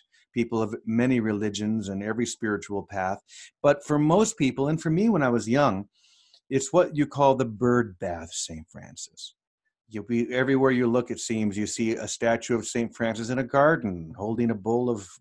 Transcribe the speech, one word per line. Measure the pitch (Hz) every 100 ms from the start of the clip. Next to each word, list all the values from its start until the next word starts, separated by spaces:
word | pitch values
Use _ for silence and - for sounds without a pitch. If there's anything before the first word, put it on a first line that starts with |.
| _ _ _
people | 120 117 113
of | 107 110 110
many | 113 127 123
religions | 110 104 107 101 107 110 98
and | 98
every | 104 110 117
spiritual | - 110 101 - 101 85
path. | 98 92 101 _ - - -
But | 143 143
for | - 147
most | 151 185 214 -
people, | 131 127 139
and | 160
for | 165
me | 165 226
when | 185
I | 127
was | 120 104
young, | 135 139 95 104 _ _ _ _ _ -
it's | 135 -
what | 175 -
you | 147 143
call | 139 139
the | 131
bird | 120 104 123 123 107 90
bath | 101 85 82
Saint | - - 80 80
Francis. | - - - - - - _ _ _ _ _ _
You'll | 107
be, | 104 117 120
everywhere | 123 131 135 131
you | 123 120
look, | 123 120
it | 113
seems, | - 110 107 98
you | 104
see | - 113
a | 117 101
statue | - 117 117 - 117
of | 104
Saint | 120 113 -
Francis | 113 107 113
in | 127
a |
garden, | 120 139 151 156 110 87 80 -
holding | 104 113 117
a |
bowl | 104 104 120 123
of | 107 98 -